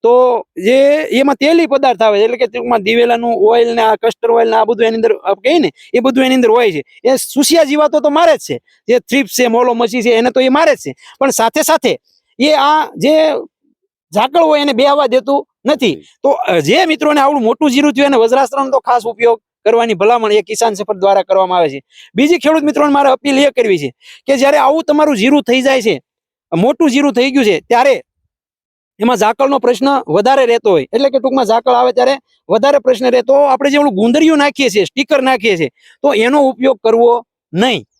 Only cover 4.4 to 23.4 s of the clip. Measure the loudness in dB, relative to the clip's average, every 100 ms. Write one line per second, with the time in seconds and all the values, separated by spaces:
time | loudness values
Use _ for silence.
4.4 | 0 0 -2 0 -2 0 -2 -2 -4 -4
5.4 | 0 0 0 _ -4 -2 0 0 0 2
6.4 | 2 2 0 -2 -12 -6 -2 -2 -2 -2
7.4 | 0 2 2 0 0 0 -2 0 0 0
8.4 | -4 -12 _ _ -2 -2 0 -4 -2 -2
9.4 | 0 0 0 0 -4 -2 0 0 0 0
10.4 | 0 2 0 -2 -6 -16 -20 _ -4 0
11.4 | -2 -2 -2 -2 -2 -6 _ _ _ -4
12.4 | 0 0 2 0 -2 -4 0 2 0 -2
13.4 | -10 _ _ _ _ _ _ -4 0 0
14.4 | 2 0 -2 0 0 2 0 -2 -2 -4
15.4 | -4 _ -4 -2 -2 -4 -12 _ -2 -2
16.4 | -2 -2 0 0 0 -2 -2 0 0 0
17.4 | -2 0 0 0 0 0 0 2 2 2
18.4 | 0 -2 -2 -2 0 -2 -2 -2 0 0
19.4 | _ _ 0 0 0 0 0 0 0 -2
20.4 | -2 -4 -4 -4 -8 -2 0 0 0 0
21.4 | 0 0 -2 -4 _ -20 -10 -2 0 0
22.4 | 0 0 0 -2 0 2 2 0 -2 0